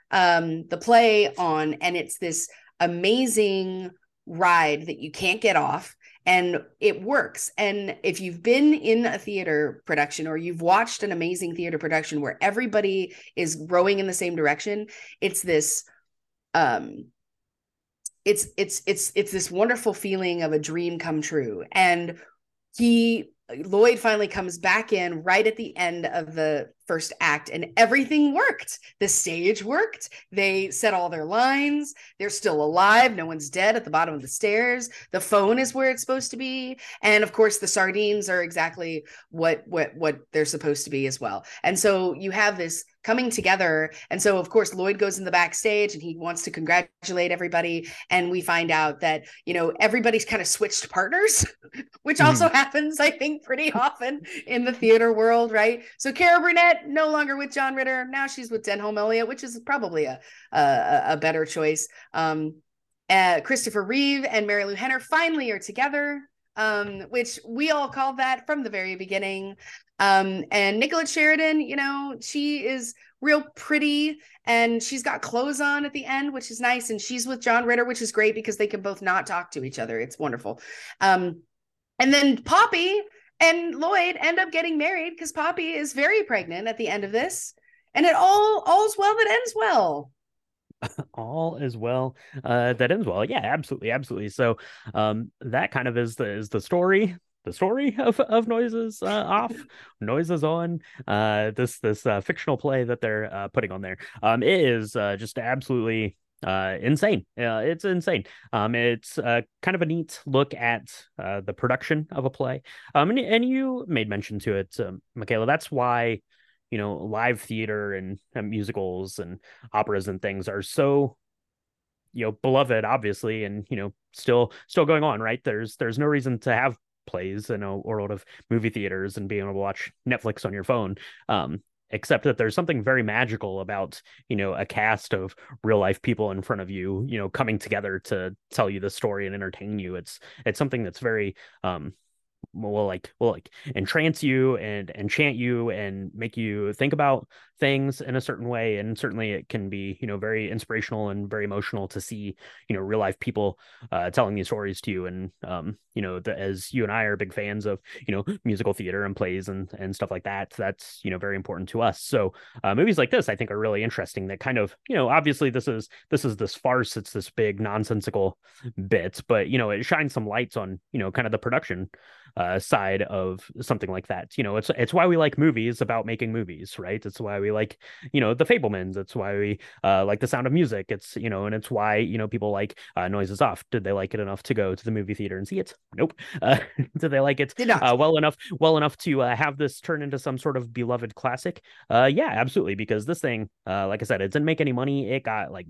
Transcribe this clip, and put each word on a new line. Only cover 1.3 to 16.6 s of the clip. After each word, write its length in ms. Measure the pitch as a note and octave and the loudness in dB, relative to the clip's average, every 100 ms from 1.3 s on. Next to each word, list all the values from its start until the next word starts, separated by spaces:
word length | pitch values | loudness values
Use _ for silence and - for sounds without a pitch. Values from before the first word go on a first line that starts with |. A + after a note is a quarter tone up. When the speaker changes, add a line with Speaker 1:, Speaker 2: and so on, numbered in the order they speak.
Speaker 1:
on. 400 | - F3 D#3 D#3 | 2 0 0 0
And 220 | D3 F3+ F3 | -2 -2 -2
it's 220 | E3+ - | -6 -6
this 300 | F3 D#3 - - _ - | -6 -4 -6 -12 _ -2
amazing 1120 | F3 E3+ F#3+ A#3+ C4 G#3+ G#3 F#3+ F#3 F#3 F#3 F#3 _ _ - | -2 2 2 2 2 2 2 2 -2 -4 -8 -12 _ _ -10
ride 600 | E3 F#3 F3 D#3 D3 E3 | 2 4 6 4 0 -4
that 120 | D3+ | -10
you 120 | D#3 | -10
can't 300 | - F#3 G#3 | -4 -2 2
get 160 | A3 E3+ | 4 4
off, 380 | D3 D3 - - _ _ - | 2 -2 -6 -20 _ _ 4
and 360 | F3+ F3+ F3 - - | 4 4 -2 -6 0
it 220 | G#3+ F#3 | 0 0
works. 480 | F#3+ C#4+ - - - - | 0 0 0 -6 -8 -2
And 380 | G3+ G3+ G3 - | -2 -2 -6 -4
if 180 | F#3+ F3+ | -4 -2
you've 220 | F#3 E3+ | -6 -2
been 300 | A3+ B3+ D4+ | 2 6 6
in 300 | D4+ A3 A3+ A#3 | 6 4 4 2
a 120 | G3 | -2
theater 640 | - G3+ F3 D3+ D3+ - | -6 -6 0 0 0 -4
production 420 | - D3+ C#3+ - D#3+ | -2 0 0 -2 -6
or 100 | D#3 | -6
you've 260 | E3+ E3+ | -6 -2
watched 400 | E3+ G3 A#3 - | 4 4 4 -4
an 100 | G3+ | -4
amazing 420 | E3+ E3+ F3+ F3+ | -2 -2 -4 -6
theater 240 | E3+ E3+ D#3+ | -6 -4 -4
production 420 | D#3+ D#3+ D#3 D3+ | -2 -2 -2 -4
where 180 | C#3 - | -4 -2
everybody 760 | G3 G3+ B3 G#3 G3+ F#3+ F3+ - - - | 0 0 0 0 0 0 -4 -8 -12 -4
is 260 | E3+ D#3 D#3 | -4 -4 0
rowing 300 | F3+ F#3+ G3 | 4 4 2
in 80 | F#3+ | 0
the 60 | |
same 240 | F3+ F3+ E3+ | -2 -2 0
direction, 500 | D3+ D3+ G#3+ G3+ G#3+ - - - | 0 0 -2 -6 -6 -14 -20 -4
it's 220 | G3 G3 | -4 -2
this, 420 | F3+ D#3 D#3 - - _ _ _ _ _ _ | 0 2 2 -2 -6 _ _ _ _ _ _
um, 520 | E3 | 2